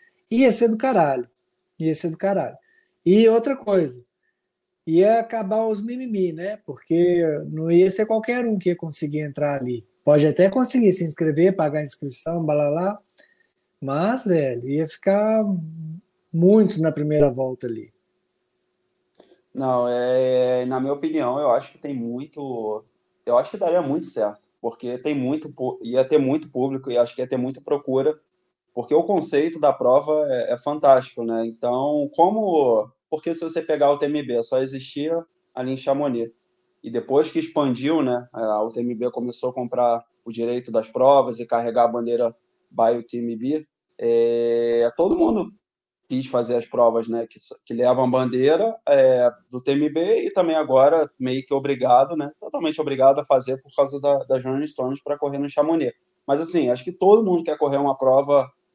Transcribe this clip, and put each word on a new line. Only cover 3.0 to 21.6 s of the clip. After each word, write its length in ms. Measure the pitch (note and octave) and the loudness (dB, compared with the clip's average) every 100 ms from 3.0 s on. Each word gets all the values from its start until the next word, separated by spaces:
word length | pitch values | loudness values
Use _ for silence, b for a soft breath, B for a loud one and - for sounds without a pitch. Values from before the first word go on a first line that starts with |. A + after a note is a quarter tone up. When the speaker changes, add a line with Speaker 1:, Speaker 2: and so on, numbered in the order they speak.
Speaker 1:
E 240 | E3+ G3+ A3+ | 2 6 6
outra 280 | A3+ B3+ C4+ | 4 0 -4
coisa, 480 | - G3 D3 B2 _ _ _ _ _ _ _ _ - | 0 0 0 -6 _ _ _ _ _ _ _ _ -2
ia 320 | E3 G3 A3+ | 4 4 2
acabar 480 | A3+ A3+ F#3+ G#3+ A3+ | 0 -6 -4 -2 -2
os 160 | G#3 | -4
mimimi, 500 | A3 B3+ B3+ G#3 F3+ | -6 -8 -6 -2 -4
né? 260 | D#3+ F#3 G#3 | -4 -10 -10
Porque 560 | - C3 - E3+ F3 F3 D#3+ D3+ D3 | -12 -12 -2 2 2 2 0 -2 -6
não 160 | D#3 E3 | -6 2
ia 220 | E3+ F#3+ | 4 4
ser 160 | F#3 G#3+ | 2 0
qualquer 380 | A3 A3 B3 A#3+ | -2 -2 -4 -2
um 100 | G#3 | -2
que 120 | F3+ | -2
ia 80 | F3 | -4
conseguir 440 | D#3+ D3 D3+ D3+ | -6 -6 -6 -6
entrar 400 | D3+ C#3 D3 C#3+ | -6 -4 -4 -4
ali. 240 | B2 A#2+ - _ | -6 -8 -10 _
Pode 200 | - D3 D3+ | 4 4 4
até 220 | - F#3+ | 4 2
conseguir 440 | B3+ B3+ B3+ G#3+ | 4 2 4 4
se 120 | F#3 | 2
inscrever, 520 | E3+ - D#3 D3 F#3 F#3+ | -2 -2 -2 2 2 2
pagar 240 | D3+ D3+ | -2 -2
a 20 | |
inscrição, 600 | C#3+ - C#3+ B2+ - E3+ | -6 -8 -8 -6 -6 -4
balalá, 500 | D#3 D3 D3 D#3 F#3 G#3 _ b b b b _ _ - | -2 0 0 0 -2 -4 _ b b b b _ _ -12
mas, 440 | C3+ C#3+ G3 B3+ | -6 -2 0 -2
velho, 440 | G#3+ E3+ C#3 A#2+ B2+ | 0 0 0 -4 -4
ia 180 | D3 D#3 | -4 -4
ficar 580 | - - G3+ G#3+ A3 G#3 F#3 D#3+ D#3+ D#3 E3 _ _ _ | -4 0 2 2 0 0 -4 -6 -12 -12 -14 _ _ _
muitos 460 | E3 F3 A3 G3+ D#3+ | 2 6 6 4 2
na 120 | D#3+ | -2
primeira 360 | D3 D3+ D3+ C#3+ | 0 0 4 2
volta 380 | B2 C3 B2+ B2 | 2 -6 -6 -8
ali. 260 | A2 A2 _ _ _ _ _ _ _ _ _ _ _ _ _ b b _ | -10 -14 _ _ _ _ _ _ _ _ _ _ _ _ _ b b _
Speaker 2:
Não, 360 | - C3 B2 B2 | -6 -2 0 0
é, 760 | B2 B2 B2+ C3 B2+ B2+ B2+ | 0 0 0 2 2 2 0
na 140 | B2+ C3 | -2 -4
minha 140 | C3+ | -4
opinião, 480 | C#3 D#3+ D#3 B2 C3+ | -4 -4 -2 -2 0
eu 100 | C#3+ | 2
acho 220 | A#2+ | 0